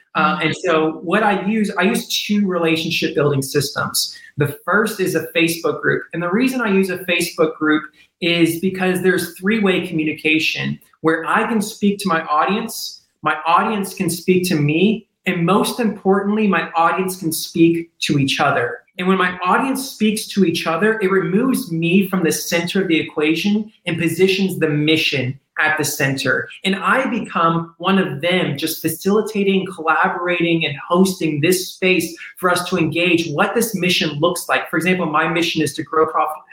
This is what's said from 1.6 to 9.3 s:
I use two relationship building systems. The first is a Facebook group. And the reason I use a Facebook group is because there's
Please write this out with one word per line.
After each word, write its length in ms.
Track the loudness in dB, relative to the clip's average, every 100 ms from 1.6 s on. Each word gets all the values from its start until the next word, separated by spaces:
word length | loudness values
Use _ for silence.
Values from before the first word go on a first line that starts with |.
| 0 0
I 40 |
use 240 | 0 0 -2
two 380 | -4 0 0 2
relationship 680 | 0 2 0 0 -2 -2
building 280 | 0 2 0
systems. 760 | -2 -2 -2 -4 -4 -2 -4 -8 -10 -2
The 120 | -2 -2
first 360 | 0 0 0 0
is 140 | -2
a 120 | -2 -2
Facebook 460 | 0 0 0 -2 -2
group. 220 | -2 -2 -4
And 100 | -6
the 80 | -2
reason 300 | 2 0 0
I 80 | 0
use 200 | 2 2
a 100 | -2
Facebook 580 | -2 -2 -2 0 0 0
group 280 | 0 0 -4 _ _ -6
is 400 | -2 2 2 2
because 420 | -2 0 0 0
there's 340 | 2 0 -2